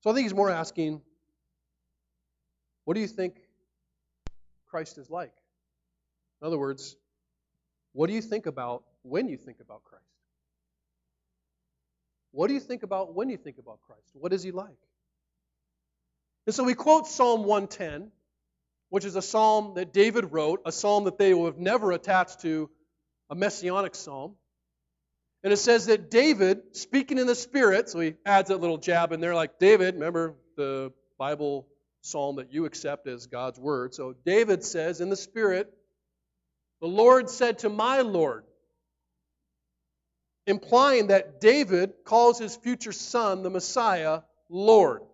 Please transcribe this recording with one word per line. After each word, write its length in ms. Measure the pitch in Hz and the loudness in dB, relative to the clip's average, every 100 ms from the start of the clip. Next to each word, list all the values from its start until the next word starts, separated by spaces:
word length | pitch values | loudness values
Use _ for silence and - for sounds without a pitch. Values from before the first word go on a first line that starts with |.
So 100 | 214 | 0
I 20 | |
think 120 | 240 233 | 0 -2
he's 80 | |
more 160 | 196 202 | 0 0
asking, 520 | 165 165 - 156 156 _ _ _ _ _ _ _ _ _ _ _ _ _ _ _ _ _ _ - | 0 -6 -6 -6 -6 _ _ _ _ _ _ _ _ _ _ _ _ _ _ _ _ _ _ -6
"What 80 | |
do 60 | 190 | -4
you 80 | 208 | -4
think 280 | - 180 - _ _ _ _ _ _ _ _ - - - _ _ | -6 -8 -10 _ _ _ _ _ _ _ _ -16 -16 -20 _ _
Christ 320 | 165 160 - | -12 -12 -18
is 120 | 131 | -16
like?" 260 | 165 143 _ _ _ _ _ _ _ _ _ _ _ | -14 -14 _ _ _ _ _ _ _ _ _ _ _
In 60 | 156 | -6
other 100 | 165 | -4
words, 400 | 139 135 - - _ _ _ _ _ _ _ _ _ | -4 -8 -14 -20 _ _ _ _ _ _ _ _ _
what 140 | 127 165 | -4 -4
do 60 | |
you 80 | 220 | -4
think 240 | 220 214 175 | -6 -8 -8
about 380 | 135 123 120 _ _ | -10 -10 -10 _ _
when 260 | 127 156 247 | -8 -6 -6
you 80 | 135 | -10
think 240 | - 117 | -18 -20
about 220 | 120 110 _ | -20 -20 _
Christ? 180 | _ _ _ _ _ _ _ _ _ _ _ _ _ _ _ _ _ _ _ _ _ _ _ _ | _ _ _ _ _ _ _ _ _ _ _ _ _ _ _ _ _ _ _ _ _ _ _ _
What 160 | 131 196 | -4 -2
do 60 | |
you 60 | 277 | -2
think 240 | - 247 | -6 -12
about 300 | 196 190 185 | -8 -8 -6
when 160 | 170 254 | -8 -8
you 80 | 214 | -10
think 220 | 147 139 | -14 -20
about 200 | 117 107 | -20 -20
Christ? 260 | _ 113 _ | _ -20 _
What 200 | 139 165 | -12 -6
is 100 | 190 | -6
he 80 | 185 | -6
like? 380 | 180 208 _ _ _ _ _ _ _ _ _ _ _ _ _ _ _ _ _ - | -12 -14 _ _ _ _ _ _ _ _ _ _ _ _ _ _ _ _ _ -8
And 60 | |
so 120 | 220 254 | -2 -2
we 80 | |
quote 340 | 247 302 311 - | 0 4 4 2
Psalm 380 | - 247 226 202 | 0 2 2 0
one 220 | 208 196 | 0 -2
ten, 440 | - 170 147 208 _ _ _ _ _ _ _ _ | -10 -12 -12 -16 _ _ _ _ _ _ _ _
which 160 | 190 196 | -6 -4
is 100 | 185 | -6
a 60 | |
psalm 540 | 185 220 220 214 208 180 | -2 2 2 2 -2 -8
that 180 | 185 | -4
David 400 | 196 220 220 190 | 2 4 2 -4
wrote, 300 | 156 151 185 165 | -4 -2 -4 -6
a 60 | |
psalm 320 | 160 208 208 202 | -4 0 0 0
that 120 | 185 | 2
they 160 | 196 | 4
would 200 | 180 170 | 4 2
have 60 | 151 | -4
never 340 | 180 233 208 | -2 -2 -2
attached 480 | 175 - 185 175 - | -4 0 0 0 -6
to 280 | 170 156 151 _ _ _ _ _ _ | -6 -6 -6 _ _ _ _ _ _
a 60 | 156 | -4
messianic 600 | 202 - 175 185 202 - | -4 -4 -6 -4 -4 -8
psalm. 400 | - 139 151 202 _ _ _ _ _ _ _ _ _ _ | -16 -14 -14 -18 _ _ _ _ _ _ _ _ _ _
And 80 | - | 0
it 60 | 302 | 2
says 300 | 240 233 190 | 4 2 4
that 220 | 214 165 | 0 4
David, 680 | 226 294 233 185 202 - - | 4 4 4 2 0 -4 -16
speaking 420 | - 269 269 262 | -2 -2 0 -2
in 100 | 247 | 0
the 80 | 240 | -2
Spirit, 540 | - 277 233 190 - | -2 2 4 4 0
so 100 | 170 | -4
he 160 | 165 160 202 | -6 -6 2
adds 220 | 196 190 | 2 4
that 140 | 190 | -2
little 160 | 170 160 | -2 -4
jab 340 | - 170 170 | 0 0 0
in 80 | 160 | -2
there, 160 | 170 170 | -2 -2
like, 240 | 160 _ | -4 _
"David, 360 | 190 214 185 180 | 6 6 4 -2
remember 400 | 156 170 165 151 _ - | -4 -2 -4 -8 _ -8
the 380 | 139 135 135 131 _ _ | -6 -4 -8 _ _ _
Bible 500 | 139 151 147 143 131 _ _ _ | -6 -4 -4 -6 -10 _ _ _
psalm 360 | - 151 139 139 | -12 -6 -6 -8
that 160 | 131 | -8
you 120 | 139 160 | -6 -6
accept 420 | - 151 143 139 | -6 -8 -8 -10
as 200 | 123 120 | -14 -12
God's 320 | 123 127 127 | -10 -10 -8
word." 340 | 135 139 123 | -4 -4 -6
So 200 | 127 131 127 - | -10 -12 -8 0
David 380 | 202 226 185 | 2 2 0
says 380 | - 170 160 160 | -2 -6 -4 -4
in 80 | 175 | -6
the 80 | 196 | -6
Spirit, 560 | - 226 214 185 214 _ _ _ _ _ _ _ _ _ _ _ | -8 -2 0 0 -6 _ _ _ _ _ _ _ _ _ _ _
"The 80 | 165 | -4
Lord 420 | 196 233 254 226 | 6 8 8 4
said 300 | - 240 233 | -2 -2 0
to 100 | 220 | -4
my 320 | 208 233 269 | -2 0 0
Lord," 440 | 240 185 151 113 107 _ _ _ _ _ _ _ _ _ _ _ _ _ _ _ _ _ _ _ - | 0 0 -2 -4 -14 _ _ _ _ _ _ _ _ _ _ _ _ _ _ _ _ _ _ _ -4
implying 600 | 196 - 240 277 254 208 | -4 2 4 6 4 4
that 340 | 196 190 - | 2 2 4
David 520 | 214 285 226 180 196 - - | 4 6 2 0 0 -6 2
calls 340 | 226 240 240 | 6 6 4
his 160 | 220 - | -6 -8
future 380 | 240 240 226 | -8 -6 -8
son, 500 | 196 - 240 214 185 | -12 -4 -2 0 -2
the 60 | 185 | -4
Messiah, 720 | 185 175 262 226 180 156 160 _ _ _ | -6 -4 -2 0 0 -2 -4 _ _ _
Lord. 520 | 175 208 220 160 110 - | 0 6 8 8 2 -10